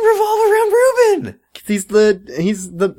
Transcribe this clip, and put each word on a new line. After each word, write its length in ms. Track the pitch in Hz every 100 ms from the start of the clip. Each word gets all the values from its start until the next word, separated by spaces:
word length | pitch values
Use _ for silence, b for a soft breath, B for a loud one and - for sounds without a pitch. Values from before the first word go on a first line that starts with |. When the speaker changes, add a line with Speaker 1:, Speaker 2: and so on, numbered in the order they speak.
| 440
Speaker 1:
revolve 400 | 415 427 427 440
around 200 | 427 440
Ruben? 680 | 440 508 494 453 381 214 - _ - -
Speaker 2:
He's 200 | 208 -
the, 500 | 208 214 190 - 139
he's 300 | 180 202 185 170
the, 180 | 190